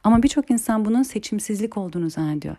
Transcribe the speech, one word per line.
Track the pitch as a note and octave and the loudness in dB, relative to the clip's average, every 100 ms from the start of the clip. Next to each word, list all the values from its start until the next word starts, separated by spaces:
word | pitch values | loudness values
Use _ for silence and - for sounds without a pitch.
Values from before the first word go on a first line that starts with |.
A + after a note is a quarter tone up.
Ama | G#3 A#3 | 4 6
birçok | C4+ - C#4 | 6 2 0
insan | A#3+ - A3 | 0 0 0
bunun | G#3 A#3 | 2 2
seçimsizlik | C4 G#3+ - G#3+ - G#3 A3 G#3+ | 0 -2 -6 -6 -4 -4 -4 -6
olduğunu | F#3 E3+ E3 | -6 -4 -4
zannediyor. | D#3 D#3 D3+ D3 | -2 -4 -4 -6